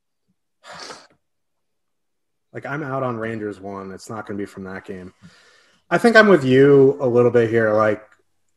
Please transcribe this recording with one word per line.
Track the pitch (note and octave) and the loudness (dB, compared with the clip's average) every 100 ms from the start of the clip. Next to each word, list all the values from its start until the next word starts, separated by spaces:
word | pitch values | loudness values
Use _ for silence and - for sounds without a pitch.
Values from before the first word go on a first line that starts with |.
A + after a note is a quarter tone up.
| _ _ _ _ _ _ | _ _ _ _ _ _
<sighs> | - - - - _ _ _ _ _ _ _ _ _ _ _ _ _ _ _ | -20 -20 -20 -20 _ _ _ _ _ _ _ _ _ _ _ _ _ _ _
like, | B2 | -18
I'm | B2+ C#3+ | -12 -12
out | D3 C3+ | -8 -8
on | C3 A#2 | -6 -8
Rangers | A2+ A2+ G#2 F#2+ | -8 -10 -10 -12
one. | G2 G2 G2 | -14 -14 -16
It's | F#2+ - | -18 -16
not | A2 G#2 | -16 -14
gonna | G2+ | -12
be | G2 | -12
from | - | -14
that | F#2+ F#2 | -16 -16
game. | - F#2+ F2+ _ - _ _ _ _ _ - | -16 -18 -18 _ -20 _ _ _ _ _ -6
I | F3 | 0
think | A#3+ | 2
I'm | A3 G#3+ | 4 6
with | F3 | 4
you | C3 C3 C#3 C#3 C3+ C#3 | 4 4 6 6 4 2
a | C3 | -2
little | A#2+ A#2+ | 2 2
bit | A#2 A2+ | 2 0
here. | A2+ A2 | 0 0
Like, | G#2+ G#2+ G#2 - _ _ _ _ | 0 0 -2 -8 _ _ _ _